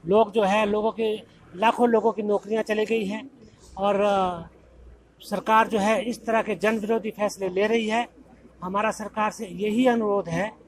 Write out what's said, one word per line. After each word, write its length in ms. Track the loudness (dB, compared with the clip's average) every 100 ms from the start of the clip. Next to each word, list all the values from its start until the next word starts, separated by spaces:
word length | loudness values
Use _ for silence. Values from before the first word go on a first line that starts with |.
| 2
लोग 260 | 2 4
जो 120 | 2
है, 220 | 2 2 0
लोगों 260 | 0 -2
के, 240 | -2 -4 -4 -10 -20 -20 0
लाखों 340 | 0 4 4
लोगों 220 | 4 2
की 100 | -2
नौकरियाँ 420 | -2 -2 0 -4
चली 220 | 0 -2 0
गई 200 | -2 -2
हैं, 240 | -6 -10 -20 -20 -20 -18 -4
और, 240 | 0 2
अ, 460 | 2 2 0 -4 -12 -20 -20 -20 -20 -20 _ _
सरकार 460 | -8 -6 2 4 4
जो 120 | 2
है 240 | 2 0
इस 220 | -2 -6 -2
तरह 160 | 0
के 140 | 0 0
जन 240 | 0 0
विरोधी 320 | -2 -2 -2
फैसले 380 | -4 -4 -2 -4
ले 180 | 0 2
रही 200 | 0 0
है। 200 | -2 -4 -12 -20 -20 -20 -14
हमारा 280 | -6 -2 -2
सरकार 400 | -4 -8 -4 -4
से 160 | -4 -12
यही 400 | -6 -2 2 4
अनुरोध 420 | 4 0 0 -2
है 220 | -4 -4 -8